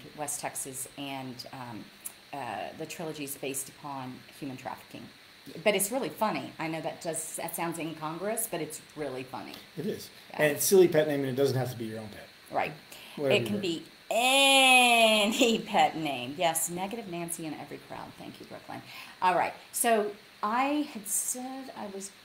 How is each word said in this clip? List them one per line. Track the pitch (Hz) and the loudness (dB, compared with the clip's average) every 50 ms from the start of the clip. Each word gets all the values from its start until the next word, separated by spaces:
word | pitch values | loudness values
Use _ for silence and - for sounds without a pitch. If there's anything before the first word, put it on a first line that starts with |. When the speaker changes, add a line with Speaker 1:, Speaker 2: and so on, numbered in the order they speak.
| 131 147 - | -14 -14 -10
Speaker 1:
West | 156 147 135 - - | -8 -8 -6 -6 -6
Texas, | - 135 - - - 139 131 131 - - - | -6 -8 -6 -8 -10 -8 -10 -10 -12 -12 -10
and, | - 143 139 139 135 131 131 120 127 - - | -10 -8 -8 -8 -8 -8 -10 -10 -12 -12 -12
um, | - 135 123 120 113 98 - - - - - - - - - - | -12 -12 -12 -12 -12 -12 -14 -16 -18 -16 -16 -16 -16 -16 -16 -12
uh, | - 143 127 117 - - 87 - - 139 | -10 -8 -6 -6 -6 -6 -6 -8 -8 -10
the | 160 | -10
trilogy | 156 - - 170 160 151 156 143 | -10 -8 -8 -8 -8 -6 -6 -8
is | 135 - | -8 -8
based | - - 135 139 131 - - | -6 -6 -6 -6 -6 -8 -10
upon | - - - 143 139 135 127 127 123 - - - - - | -14 -12 -12 -10 -8 -8 -10 -10 -12 -14 -16 -20 -14 -12
human | 156 135 127 | -10 -10 -10
trafficking. | 127 - - - - - - - - - - - - - - - - - 139 - 165 156 | -8 -10 -10 -10 -10 -14 -16 -16 -16 -16 -18 -20 -20 -20 -20 -20 -20 -18 -16 -12 0 2
But | 220 202 | 4 4
it's | 190 196 - | 4 2 0
really | 240 269 220 151 | -2 -2 -2 -4
funny. | - - 214 208 170 139 127 120 - - | -2 -2 0 0 0 -2 -6 -8 -8 -6
I | 160 160 | -6 -4
know | 165 160 | -4 -4
that | 151 156 - - | -6 -6 -8 -6
does, | - 170 156 156 - - - | -6 -6 -4 -4 -6 -8 -8
that | - - 165 - | -8 -6 -6 -4
sounds | - 170 170 160 170 | -4 -4 -4 -4 -4
incongruous, | 151 165 151 - 156 156 165 170 185 208 226 233 - - | -6 -6 -6 -6 -6 -6 -6 -4 -4 -4 -2 -4 -4 -4
but | - 160 | -4 -6
it's | 151 143 - - - - - | -6 -6 -8 -12 -16 -14 -8
really | 151 151 135 131 131 131 | -6 -6 -6 -6 -6 -8
funny. | 131 - 107 92 73 - - - - - | -8 -10 -10 -10 -12 -14 -16 -18 -12 -10
Speaker 2:
It | - 151 | -6 -4
is. | 214 - - - - - - - - | -4 -6 -6 -10 -14 -18 -20 -18 -8
Speaker 1:
Yeah. | - - | 0 2
Speaker 2:
And | 151 147 | 2 2
it's | 143 - - | 2 2 4
silly | - 202 190 180 | 8 10 10 10
pet | 170 170 151 147 151 | 10 8 4 4 4
name, | 143 139 | 2 0
and | 139 131 | 0 0
it | 120 | 2
doesn't | 131 139 131 120 | 4 4 4 4
have | 131 131 127 | 2 0 -2
to | 107 | -4
be | 117 117 | -6 -8
your | 110 110 110 | -8 -8 -8
own | 110 101 | -10 -12
pet. | 98 - - - - - - - | -14 -16 -18 -18 -20 -20 -14 -6
Speaker 1:
Right. | - 131 90 - 151 - - - - - - - - | -4 -4 -2 -4 -6 -10 -16 -18 -18 -18 -18 -14 -8
Speaker 2:
Whatever | - 143 135 127 - | -2 2 4 4 4
Speaker 1:
It | 117 | 4
can | 107 104 | 0 -2
Speaker 2:
you | 101 | -2
Speaker 1:
be | 190 175 165 151 - - - - - - | -2 -2 -4 -4 -8 -12 -18 -14 -8 -2
any | 190 226 247 262 269 277 277 269 277 269 262 262 254 254 247 240 233 233 226 220 220 214 202 214 - - 254 233 226 - | 0 2 4 4 6 6 8 8 8 8 10 10 8 8 8 8 8 8 8 6 6 4 4 2 4 4 4 4 4 2
<laughs> | - | 0
pet | - 208 175 156 147 - | 2 4 6 6 6 4
name. | 160 160 147 135 123 123 127 147 180 | 0 -4 -4 -4 -6 -6 -8 -2 0
Yes, | 175 165 160 - - 170 | 0 2 2 0 -2 -4
negative | 175 175 190 202 233 233 214 185 | -4 -6 -6 -6 -6 -8 -8 -8
Nancy | 170 170 170 170 - - 165 | -8 -6 -6 -6 -8 -8 -8
in | 156 143 | -8 -10
every | - 143 147 147 135 - - | -10 -12 -12 -14 -14 -14 -14
crowd. | - 113 - - - | -12 -12 -12 -14 -14
Thank | - - - - - | -14 -14 -14 -14 -16
you, | - | -16
Brooklyn. | - - - - - 110 127 - - - - - - - - | -16 -16 -16 -14 -14 -14 -14 -14 -14 -16 -16 -16 -16 -6 0
All | - - - | 2 2 4
right. | 160 117 95 - - - - | 4 2 0 -2 -8 -14 -8
So | - - - 233 226 214 202 208 - - - - - - | -4 0 2 4 4 4 2 0 -4 -10 -16 -20 -8 -4
I | - 208 226 247 269 277 294 302 285 - | -2 0 2 2 2 2 2 0 -2 -4
had | - 214 202 - | -8 -10 -6 -4
said | - - - - - 247 254 262 262 269 262 - - | -4 -2 -2 -4 -6 -6 -8 -8 -10 -10 -12 -12 -12
I | - 214 202 | -12 -12 -10
was | 196 196 196 - - - | -10 -10 -12 -12 -16 -18